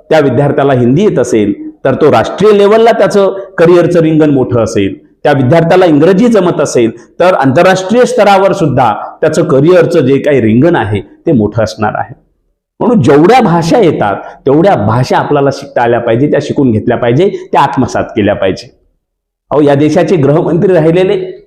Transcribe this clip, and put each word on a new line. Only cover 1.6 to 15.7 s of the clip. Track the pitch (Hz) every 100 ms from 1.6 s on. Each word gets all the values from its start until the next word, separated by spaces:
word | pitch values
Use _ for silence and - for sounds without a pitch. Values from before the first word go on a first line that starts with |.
| - - 139
तर | 131
तो | 147
राष्ट्रीय | 117 113 - 208
लेव्हलला | 208 202 220 226
त्याचं | 214 196 202 196 - - -
करिअरचं | 170 175 165 170
रिंगण | 156 156 156
मोठं | 135 123 117
असेल, | 107 107 98 - _ _
त्या | 151
विद्यार्थ्याला | 139 123 165 165 185 180
इंग्रजी | 147 165 190 240
जमत | 214 175 160
असेल | 143 131 113 - - -
तर | 175
आंतरराष्ट्रीय | 185 135 143 185 185 - 240 240
स्तरावर | - 208 190 190
सुद्धा | - 160 127 120 104 - -
त्याचं | 160 165
करिअरचं | 160 135 160 180 - 170 131
जे | 139
काही | - 139
रिंगण | 107 117 165 170
आहे | 101 104
ते | - _ -
मोठं | 139 - 113
असणार | 107 - 107 -
आहे. | - - _ _ _ _ _ _
म्हणून | 190 240
जेवढ्या | 131 147 165 254
भाषा | 214 170 170 247
येतात | 175 - 104 95 - - -
तेवढ्या | 147 190 156
भाषा | 104 117 131 175
आपल्याला | - 147 139
शिकता | - -